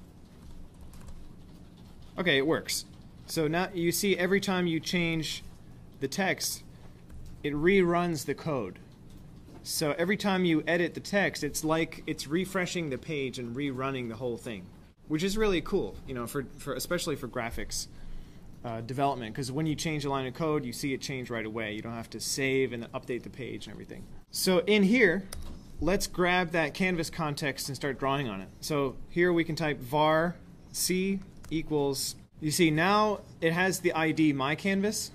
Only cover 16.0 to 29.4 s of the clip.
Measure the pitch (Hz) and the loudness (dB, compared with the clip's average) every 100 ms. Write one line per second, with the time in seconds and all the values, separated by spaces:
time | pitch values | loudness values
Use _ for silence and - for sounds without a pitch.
16 | - 127 117 143 120 - 143 127 - 175 | -8 -6 -4 -4 -6 -8 -6 -4 -2 -2
17 | 170 139 123 123 113 117 104 - - - | -2 -4 -4 -4 -4 -4 -6 -6 -8 -10
18 | - - - - - - 120 113 117 131 | -10 -10 -10 -16 -16 -10 -6 -6 -4 0
19 | 139 127 110 131 127 131 160 147 165 151 | 0 0 -4 -6 -4 -2 -2 0 -2 -2
20 | 143 139 131 120 160 151 123 - 143 127 | -2 -2 -2 -2 0 0 -2 -4 -4 -4
21 | - 131 120 117 110 113 107 107 117 117 | -4 -6 -4 -4 -4 -4 -4 -4 -6 -8
22 | 113 113 - - 131 135 131 117 117 131 | -8 -8 -4 0 2 4 2 -2 -6 -8
23 | - 120 107 - 113 107 107 110 - - | -4 -6 -6 -10 -10 -8 -10 -12 -14 -14
24 | - - - - 185 180 196 214 190 247 | -14 -16 -10 -2 4 6 6 8 8 8
25 | 196 180 - - - - - - 151 196 | 6 4 -2 -10 -10 -12 -12 -2 0 2
26 | - - 180 180 175 170 151 - 190 175 | 0 0 2 4 2 2 0 2 0 0
27 | 165 - 151 143 147 131 - 131 147 123 | -2 -2 -4 -2 -2 -2 -6 -4 -4 0
28 | 139 165 127 98 95 - - 147 135 - | 0 2 0 -4 -8 -10 -2 0 0 -2
29 | - 170 180 170 | -4 2 4 4